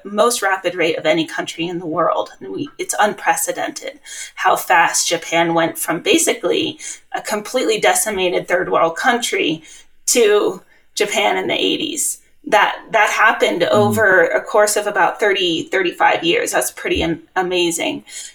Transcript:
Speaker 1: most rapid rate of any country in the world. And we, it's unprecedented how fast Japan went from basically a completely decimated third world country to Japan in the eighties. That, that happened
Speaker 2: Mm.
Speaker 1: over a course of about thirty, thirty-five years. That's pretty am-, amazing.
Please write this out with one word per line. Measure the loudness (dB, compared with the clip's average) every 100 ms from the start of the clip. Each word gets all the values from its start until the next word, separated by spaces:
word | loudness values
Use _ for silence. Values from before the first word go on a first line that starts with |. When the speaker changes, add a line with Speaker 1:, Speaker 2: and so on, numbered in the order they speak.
| -6
Speaker 1:
most | 2 2 2
rapid | 0 0 -2
rate | 0 -2 0
of | 0
any | 0 0
country | -4 -8 -6 -6
in | -6
the | -4
world. | 0 0 0 -4 -8
And | -10
we, | -8 -8 -8
it's | -6 0
unprecedented | 0 0 -2 -2 -2 -4 -6 -8 -12 -14 -16 -14 -14 -2
how | 0 2
fast | 2 4 4 0 -2
Japan | -2 -2 0 2
went | 2 0 -4
from | -6 -4
basically | 2 2 2 -2 -2 -2 -2 -8 -14 -16 -10
a | -10
completely | -6 -6 -2 -2 0 2
decimated | 2 2 0 0 0 -2 -2
third | -2 0
world | 2 0 0
country | 0 0 -2 -2 -2 -4 -10 -20 -20 -10 0
to | 2 4 4 0 -4 _ _ _
Japan | -4 -2 0 0 0
in | -2
the |
eighties. | 0 0 -2 -4 -4 -6 -6 _ _ 0
That, | 2 2 -2 -2
that | 0 2
happened | 4 4 4 0 0
Speaker 2:
Mm. | 2
Speaker 1:
over | 4 4 4 4 4 4
a | 0
course | 0 2 2 2
of | -2
about | 2 0 2
thirty, | 0 2 0 -2
thirty-five | -2 -2 -2 0 0 2
years. | 0 0 0
That's | -2 -2
pretty | -6 -4 -2
am-, | -2 -4 -4 -4
amazing. | -2 0 0 0 -4 -6 -10 -16 -16